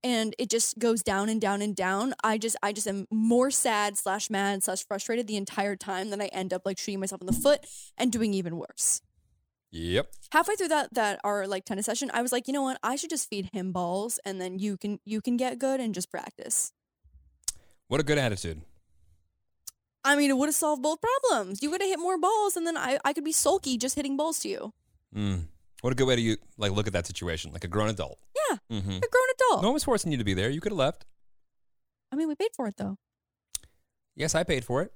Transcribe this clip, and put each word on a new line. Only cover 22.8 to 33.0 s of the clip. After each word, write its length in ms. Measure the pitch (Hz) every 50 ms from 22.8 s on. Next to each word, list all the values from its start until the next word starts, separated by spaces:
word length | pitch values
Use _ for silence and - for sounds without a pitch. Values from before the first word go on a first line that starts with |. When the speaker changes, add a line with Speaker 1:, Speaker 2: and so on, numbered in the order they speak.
| - 254 269 - -
Speaker 1:
I 80 | 269 294
could 100 | 330 285
be 80 | 311
sulky 460 | 311 - - 285 349 392 - 269 254 226
just 180 | 226 262 -
hitting 220 | - 277 277 277 269
balls 220 | 302 330 311 -
to 100 | - 208
you. 240 | 190 - - 214 - _ _ _ _ _ _ _ -
Speaker 2:
Mm. 280 | 104 104 101 95 90 82 - - - _ - - -
What 140 | - 123 127
a 20 |
good 100 | 127 131
way 120 | 127 127 120
to, 40 |
you, 140 | 117 113 110 - - - - -
like, 160 | 107 101 95
look 120 | 104 101 107
at 40 |
that 160 | 95 90 85 -
situation, 460 | - - 90 87 82 82 - 80 76
like 100 | 82 -
a 40 | 90
grown 180 | 85 104 107 107
adult. 320 | 110 95 78 67 - _ - - -
Speaker 1:
Yeah, 220 | 539 622 539 370 208 _ _
Speaker 2:
Mm-hmm. 200 | 117 104 95 101
Speaker 1:
a 20 |
grown 360 | 95 90 480 466 - 494 508 508 508
adult. 260 | - 523 494 349 196
Speaker 2:
No 80 | 180 208
one 40 | 269
was 120 | 311 -
forcing 260 | - 240 202 - 170
you 60 | 151 127
to 80 | 110
be 80 | 101 95
there. 160 | 92 98 117
You 100 | 139 160
coulda 160 | - 214 214
left. 300 | 170 131 143 - - - - - _ - - - _ _ _ _ _ _ _ _ _ _ _ _ _ _ _
Speaker 1:
I 60 | - 285
mean, 100 | 320 320
we 80 | 294
paid 140 | - - 453 - -
for 100 | 262 214
it, 80 | 202
though. 220 | - 208 196 196 -